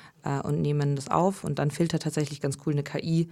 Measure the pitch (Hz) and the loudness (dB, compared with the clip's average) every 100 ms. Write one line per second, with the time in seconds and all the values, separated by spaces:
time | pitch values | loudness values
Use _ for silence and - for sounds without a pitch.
0 | - _ - 139 - 151 147 147 143 139 | -18 _ -4 -2 0 0 0 2 2 0
1 | 135 165 185 196 160 143 143 - 170 156 | 0 2 2 0 -4 0 0 2 0 0
2 | 156 151 147 147 143 135 - 143 143 156 | 0 -2 -2 -2 -4 -4 -2 -2 -2 -4
3 | 160 165 165 | 0 2 2